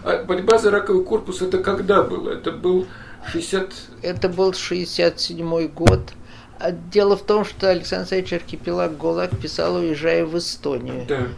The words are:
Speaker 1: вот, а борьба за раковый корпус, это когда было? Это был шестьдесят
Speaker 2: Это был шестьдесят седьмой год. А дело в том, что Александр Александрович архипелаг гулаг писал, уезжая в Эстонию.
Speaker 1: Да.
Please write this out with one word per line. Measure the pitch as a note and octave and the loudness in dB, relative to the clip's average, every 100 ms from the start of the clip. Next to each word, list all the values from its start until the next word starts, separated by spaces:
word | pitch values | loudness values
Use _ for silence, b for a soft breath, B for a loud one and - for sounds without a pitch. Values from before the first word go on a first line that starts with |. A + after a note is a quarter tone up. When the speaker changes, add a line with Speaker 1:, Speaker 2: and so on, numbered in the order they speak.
Speaker 1:
вот, | - | 0
а | F3 | -2
борьба | - F3+ G3+ A3 | 0 0 6 6
за | G#3 | 6
раковый | G3 F#3+ F#3 F#3 | 2 2 2 2
корпус, | A3 - F#3 | -2 -2 -4
это | F#3 F#3 | -2 0
когда | G3 F#3+ F#3 G3 | 0 -2 4 4
было? | - - - | 4 -2 -4
Это | - E3+ | -4 -6
был | D#3 F3+ F#3 F#3 B B B - | -2 2 2 0 B B B -8
шестьдесят | E3 E3+ F#3+ F#3+ - - - | -6 -2 -2 -4 -10 -16 -8
Speaker 2:
Это | F3 F3+ F#3 | -6 0 -2
был | F3+ F#3+ | 4 2
шестьдесят | F#3 - F3+ F3 - E3+ E3 | 2 -4 -4 -2 2 2 2
седьмой | - E3+ E3 E3 D#3 | -6 -4 -2 -2 -2
год. | - E3+ - - - B B B - | 4 4 4 0 -14 B B B -4
А | E3 | -4
дело | E3+ E3+ G3+ G3+ G3 | -4 0 4 4 4
в | |
том, | - G#3+ G3 | 4 2 2
что | - F#3+ | 0 2
Александр | F3+ - F3+ F3+ | 2 0 -6 -2
Александрович | F#3+ F3+ E3+ | -2 -2 -6
архипелаг | - D#3 - F3 F3 D3+ | -6 -8 -4 -2 -2 -2
гулаг | D#3+ E3+ F3+ - | -2 0 -2 -4
писал, | D#3 - E3 F3+ | -4 -2 0 0
уезжая | E3+ D3+ D#3+ E3+ E3 | 0 0 2 2 2
в | E3+ | -2
Эстонию. | E3+ - - C3 B2+ B2+ B2 | -4 -6 -4 -4 -4 -8 -2
Speaker 1:
Да. | C#3 B2 | -2 -2